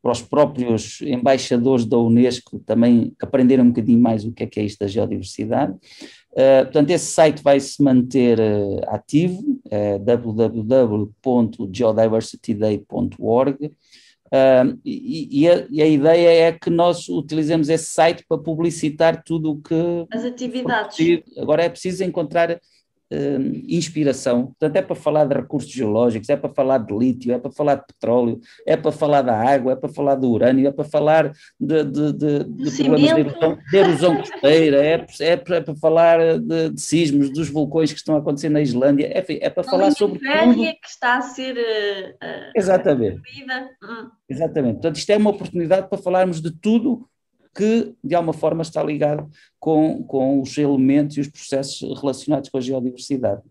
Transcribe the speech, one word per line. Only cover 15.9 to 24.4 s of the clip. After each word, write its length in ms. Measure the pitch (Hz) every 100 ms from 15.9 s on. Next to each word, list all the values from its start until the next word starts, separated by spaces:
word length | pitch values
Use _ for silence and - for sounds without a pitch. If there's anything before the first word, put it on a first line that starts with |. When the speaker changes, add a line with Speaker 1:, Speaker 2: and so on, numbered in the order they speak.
| 151 147 170 170 165 165
Speaker 1:
é 40 |
que 160 | 165 -
nós 380 | 170 175 170 -
utilizemos 580 | 175 147 156 151 165 147
esse 160 | 160 160
site 320 | - 165 170 _
para 100 | 160
publicitar 800 | 147 156 170 160 156 147 165 165
tudo 280 | - 165 156
o 100 | 147
que 460 | - 165 175 175 165
Speaker 2:
As 120 | 233
atividades. 580 | 247 247 247 254 240 233
Speaker 1:
for 220 | 208 -
possível. 200 | 170 170 - -
Agora 260 | - 151
é 60 | 170
preciso 340 | 170 185 185 185
encontrar, 540 | 175 160 170 170 170 _ _ _ _ _
eh, 240 | 147 143 139 135 151 -
inspiração. 800 | 170 170 156 143 131 135 120